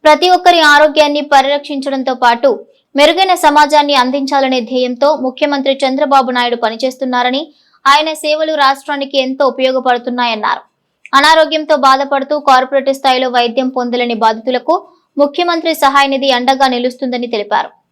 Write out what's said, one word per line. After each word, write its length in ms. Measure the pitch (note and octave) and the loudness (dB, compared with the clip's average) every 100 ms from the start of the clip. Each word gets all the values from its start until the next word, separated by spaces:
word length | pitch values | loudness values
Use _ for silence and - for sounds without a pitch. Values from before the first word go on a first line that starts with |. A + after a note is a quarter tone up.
ప్రతి 260 | D4+ D4 F4+ F4+ | 4 2 4 4
ఒక్కరి 240 | F4+ F4 D#4 D4 | 4 4 4 4
ఆరోగ్యాన్ని 480 | D4+ D4+ D4 D4 D4 | 4 4 2 0 2
పరిరక్షించడంతో 800 | C#4 C4+ C#4+ C#4+ C#4+ C4+ C4+ C4 B3 | 2 2 -2 -4 -8 -6 -4 -4 0
పాటు 280 | A#3+ A#3 C#4 - - _ _ C#4 | 0 2 0 -2 -8 _ _ 0
మెరుగైన 360 | D4 E4+ F#4+ F4 | 2 2 0 2
సమాజాన్ని 520 | D#4 D4 D4 D4+ D4 C#4 | 2 4 4 2 2 0
అందించాలనే 560 | B3 C#4 C4+ C#4+ C4+ C4 A3 | 0 -2 -2 -2 0 -2 -2
ధ్యేయంతో 400 | B3+ B3 B3 C#4+ D4+ | -4 -4 0 0 0
ముఖ్యమంత్రి 500 | C4 B3+ D4 C#4+ C4+ C4+ | -4 -4 -4 -2 -2 -2
చంద్రబాబు 480 | C4+ C4+ D4 C#4 B3 B3 | -2 -2 2 2 2 -2
నాయుడు 220 | A#3+ A#3 | -2 -2
పనిచేస్తున్నారని, 800 | A3 A#3 C4 B3+ C4 B3 B3 C4 D#4 _ _ _ C4+ | -4 -2 -6 -4 -4 -2 -2 -2 -8 _ _ _ 2
ఆయన 180 | C#4+ D#4 D#4 | 2 0 -6
సేవలు 300 | D4+ D4+ D#4 D#4 | -4 -2 -2 0
రాష్ట్రానికి 540 | C#4 C#4 C#4 C#4+ C#4 C#4 | 0 0 -6 -8 -4 -4
ఎంతో 200 | C4 C4 C#4 | -4 -2 -2
ఉపయోగపడుతున్నాయన్నారు. 1080 | B3 C4 C4 B3+ B3 B3 B3 A#3+ A3 G#3 - _ _ _ _ - C#4 | 0 -2 -2 -2 -2 -4 -4 -4 -4 -4 -6 _ _ _ _ -2 2
అనారోగ్యంతో 580 | D4 D#4+ D#4 D#4 D4+ D4+ C4+ | 4 4 2 0 0 2 4
బాధపడుతూ 500 | C4+ C#4 C#4 C4+ D4 C#4+ | 2 0 -4 -2 -2 2
కార్పొరేట్ 420 | B3+ C4 C#4 C4 C4+ | 2 2 -2 -2 -2
స్థాయిలో 300 | C4+ B3+ C4 B3 | 0 0 0 0
వైద్యం 320 | A#3+ A3+ C4 C4 | -2 -2 -4 -4
పొందలేని 400 | A#3+ A#3+ A#3+ A3+ A3+ | -4 -4 -4 0 -2
బాధితులకు 500 | A3 A3+ B3+ - F4+ - _ _ - | -2 -4 -4 -2 -4 -4 _ _ -2
ముఖ్యమంత్రి 520 | C#4+ C#4+ F4 E4 E4 D#4+ | -2 0 -2 -2 -4 0
సహాయ 240 | C#4 C#4 C#4 | 0 2 0
నిధి 160 | C4+ C4+ B3 | 0 0 0
అండగా 300 | B3 C4+ C4+ B3 | 0 0 0 0
నిలుస్తుందని 520 | B3 B3 C4 B3 A#3+ | -4 -4 -6 -6 -6
తెలిపారు. 360 | A#3 G#3 E3 D3+ _ _ | -6 -2 -4 -4 _ _